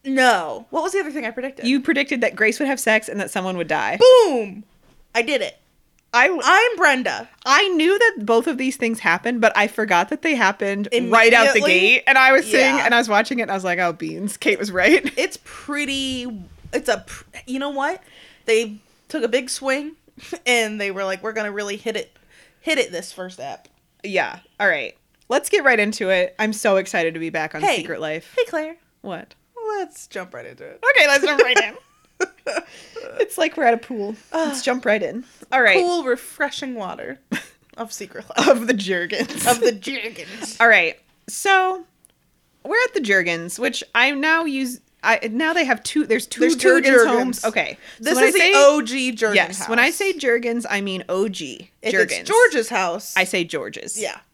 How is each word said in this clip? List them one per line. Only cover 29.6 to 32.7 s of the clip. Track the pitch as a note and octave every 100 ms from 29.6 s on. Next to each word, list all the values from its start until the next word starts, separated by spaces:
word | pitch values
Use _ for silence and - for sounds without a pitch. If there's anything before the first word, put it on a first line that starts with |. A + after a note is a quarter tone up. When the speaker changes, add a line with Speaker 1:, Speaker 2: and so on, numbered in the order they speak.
| A4
Speaker 1:
Let's | G#4 F4+ - -
jump | - F3+
right | A#2+ A#2
into | -
it. | - - A#4+
Speaker 2:
Okay, | - D4
let's | C#4 C#4+
jump | C#4+
right | B3 D#4+
in. | G#3+ A#4
Speaker 1:
<laughs> | _ _ _ _ F#4 _ - - E4+